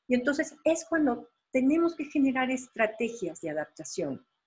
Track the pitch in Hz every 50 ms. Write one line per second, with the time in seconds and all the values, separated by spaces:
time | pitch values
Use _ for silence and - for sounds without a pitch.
0 | _ - 247 247 247 285 277 302 302 - - - - 311 330 330 - - 330 320
1 | 302 262 233 - - - _ _ _ _ - 262 254 269 302 330 339 330 330 -
2 | 294 294 - 302 269 269 247 262 254 254 262 254 - - - 220 220 214 220 -
3 | 240 226 233 - 185 165 156 - - 160 151 151 151 - _ - 156 - - -
4 | 165 143 131 - _ _ _ _ _